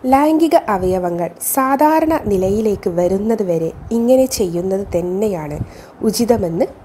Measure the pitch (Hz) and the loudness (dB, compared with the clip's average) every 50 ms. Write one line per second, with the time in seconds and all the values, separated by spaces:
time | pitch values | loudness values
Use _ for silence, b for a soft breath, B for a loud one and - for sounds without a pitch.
0 | - 254 262 269 294 311 320 311 330 311 330 311 - - 208 185 185 185 185 185 | 2 2 2 4 4 4 4 2 2 4 4 2 2 2 -2 0 0 0 0 0
1 | 180 175 175 170 175 - - - - - - 277 262 262 277 262 302 302 311 320 | -2 -2 -2 -2 -4 -6 -6 -8 -8 -4 -2 0 0 0 2 2 4 4 4 2
2 | 320 311 320 - - 208 202 185 185 190 196 214 214 214 196 - - 196 170 175 | 2 2 0 -2 0 -2 0 0 0 0 0 0 0 0 -2 -2 -4 -4 0 0
3 | 180 180 190 196 208 220 226 214 208 180 170 165 165 160 - - - - 226 233 | 0 2 0 0 0 0 0 0 0 -2 0 -2 -2 -4 -6 -10 -8 -4 -2 0
4 | 233 240 262 262 262 262 - - 208 175 165 175 175 190 190 190 202 - - 175 | 4 4 4 4 4 0 0 -2 -2 -2 -2 -4 -2 -2 -4 -4 -4 -4 -4 -4
5 | 170 180 185 196 214 214 190 160 151 147 147 156 - B B B B B B B | -2 -2 -2 -2 -2 -2 -2 -4 -6 -8 -8 -8 -10 B B B B B B B
6 | - 220 196 - 240 220 240 220 190 165 165 175 269 392 - - | -2 -2 0 0 2 2 2 0 0 -2 0 -2 -2 -2 -4 -18